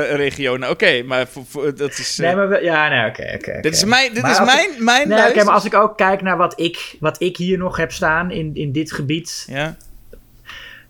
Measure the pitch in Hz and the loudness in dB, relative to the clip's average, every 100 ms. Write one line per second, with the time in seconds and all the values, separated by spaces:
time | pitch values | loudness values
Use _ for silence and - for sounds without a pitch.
0 | 143 143 139 139 135 127 131 165 202 131 | 0 0 -2 -2 -2 -2 -2 0 2 2
1 | 123 127 123 - 123 147 147 127 139 - | 0 -2 -2 -8 -14 -6 -4 -4 -6 -6
2 | 131 - 165 185 196 196 170 156 151 131 | -8 -2 0 2 2 0 2 2 2 2
3 | 110 - - - - - 156 160 196 247 | 0 -4 -8 -10 -8 -4 -2 0 2 4
4 | 262 226 135 180 233 277 370 269 226 247 | 2 0 2 4 4 4 2 0 2 4
5 | 294 214 214 226 208 190 190 208 208 214 | 4 4 4 4 4 4 4 2 2 2
6 | 190 196 190 170 175 - 165 170 - - | 2 2 0 0 0 0 -4 -6 -14 -6
7 | 156 156 180 - 175 185 185 - 160 - | -4 -2 -4 -2 -2 -2 -2 -2 -4 -2
8 | 170 156 180 165 156 151 147 135 151 - | 0 0 -2 -4 -6 -6 -4 -4 -4 -6
9 | 139 160 160 - - 135 156 160 - - | -4 -4 -6 -12 -10 -8 -8 -8 -18 -20
10 | - - - - - - - - - | -20 -20 -20 -20 -20 -20 -20 -20 -20